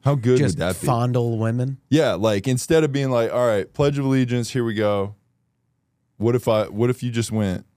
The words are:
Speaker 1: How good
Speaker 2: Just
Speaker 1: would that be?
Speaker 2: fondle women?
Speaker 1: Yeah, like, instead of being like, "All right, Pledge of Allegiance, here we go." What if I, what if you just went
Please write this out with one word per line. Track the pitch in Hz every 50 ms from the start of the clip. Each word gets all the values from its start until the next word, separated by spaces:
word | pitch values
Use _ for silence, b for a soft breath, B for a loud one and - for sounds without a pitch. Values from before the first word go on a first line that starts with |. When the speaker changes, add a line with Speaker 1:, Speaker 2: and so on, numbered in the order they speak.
Speaker 1:
How | _ 135 143
good | 135 110 123 127
Speaker 2:
Just | 127 147 123 82
Speaker 1:
would | 78
that | 85 90 95 -
be? | -
Speaker 2:
fondle | - 127 117 120 123 123 127 120 120 117 110
women? | 113 113 113 123 123 135 135 - _ _
Speaker 1:
Yeah, | 135 156 156 123 92
like, | 87 104 110 107 101 95
instead | 131 131 127 - - 165 160 156
of | 151
being | 131 139 139 135
like, | 127 120 117 110 87
"All | 123 123
right, | 120 107 101 - - _
Pledge | - 147 143 143
of | 139 139
Allegiance, | 135 135 131 127 120 120 123 117 -
here | - 131 120
we | 117 104
go." | 104 107 104 104 101 98 101 101 _ _ _ _ _ _ _ _ _ _ _ _ _ _ _ _ _ _ _ _
What | _ 104 113 120
if | 123 -
I, | 123 110 107 104
what | - 98 104 117 123
if | 123 -
you | - 123
just | 113 113 107 -
went | 110 110 107 98 90 - - _ _